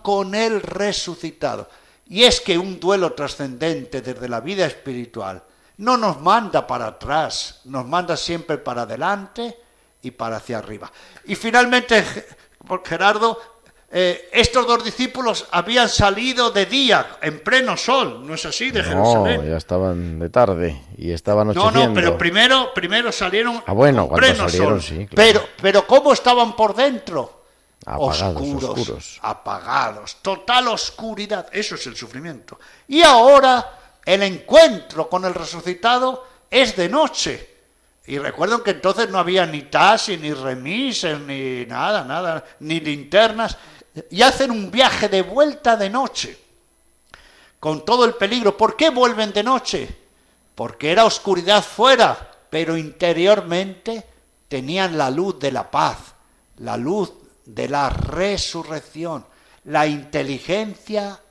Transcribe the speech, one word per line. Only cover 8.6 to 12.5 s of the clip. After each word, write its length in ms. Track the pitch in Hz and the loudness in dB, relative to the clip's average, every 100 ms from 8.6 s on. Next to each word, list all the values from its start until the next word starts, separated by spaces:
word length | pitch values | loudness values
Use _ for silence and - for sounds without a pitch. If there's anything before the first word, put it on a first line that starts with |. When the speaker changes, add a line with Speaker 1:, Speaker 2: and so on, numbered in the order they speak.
| 123 120 | -6 -8
Speaker 1:
adelante 760 | 113 113 165 202 196 - 233 233 _ _ _ _ | -8 -6 -4 -4 -8 -12 -12 -12 _ _ _ _
y 80 | 127 | -16
para 260 | - 117 110 | -10 -8 -8
hacia 220 | - 113 | -8 -10
arriba. 340 | 98 107 - - - - | -10 -16 -18 -20 -20 -20
Y 100 | - | -10
finalmente, 680 | 190 226 240 247 247 240 220 | -8 2 2 4 2 2 2
Ge-, 240 | 160 - - - _ | 2 -6 -14 -20 _